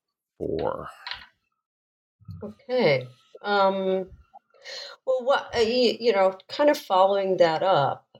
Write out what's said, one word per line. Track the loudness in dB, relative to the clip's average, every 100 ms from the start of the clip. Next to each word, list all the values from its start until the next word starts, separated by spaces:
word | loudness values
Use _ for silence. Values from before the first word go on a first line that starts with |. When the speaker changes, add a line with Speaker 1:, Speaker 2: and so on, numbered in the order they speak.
| _ _ _ -12
Speaker 1:
for. | -8 -6 -6 -8 -12 -18 -18 -18 -20 _ _ _ _ _ _ _ _ _ -20 -16
Speaker 2:
Okay. | -16 -16 -6 0 2 0 -4 -16 _ -12
Um, | -4 0 0 0 -2 -2 -4 -14 _ -20 _ _ -18 -16 -18 -10 -4
well, | -2
what, | 0 0 -2
uh, | -2
y-, | 0 2 0 0
you | 0
know, | 2 2 0 -8
kind | 0 2
of | 2
following | 0 4 4 2 0 2
that | 2 2
up, | 2 2 2 -2 _ -14